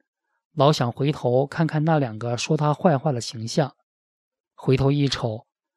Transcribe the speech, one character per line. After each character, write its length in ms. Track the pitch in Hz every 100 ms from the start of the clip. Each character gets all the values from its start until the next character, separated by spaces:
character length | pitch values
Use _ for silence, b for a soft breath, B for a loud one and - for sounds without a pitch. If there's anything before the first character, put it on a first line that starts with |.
| _ _ _ _ _
老 180 | 151 143
想 180 | 151 123
回 220 | - 143
头 340 | 143 123 127 143
看 200 | - 156
看 180 | 151
那 140 | 160 156
两 200 | 123 107
个 200 | 117 120
说 180 | - 156
他 160 | 151
坏 240 | 147 185 135
话 160 | 156
的 80 | 120
形 260 | - 117 113
象。 300 | 170 131 - _ _ _ _ _ _ _
回 200 | - -
头 160 | 135 135
一 160 | 143 139
瞅， 400 | - 120 110 - _ _